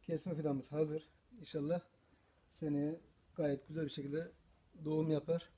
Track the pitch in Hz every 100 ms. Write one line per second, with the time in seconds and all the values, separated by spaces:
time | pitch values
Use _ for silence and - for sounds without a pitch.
0 | - 160 185 160 151 139 127 147 156 156
1 | - _ _ 240 151 156 143 175 - _
2 | _ _ _ _ _ - 156 147 147 165
3 | - _ _ - 147 139 - 156 151 -
4 | 139 151 170 - _ - _ - 151 156
5 | 160 151 - 170 -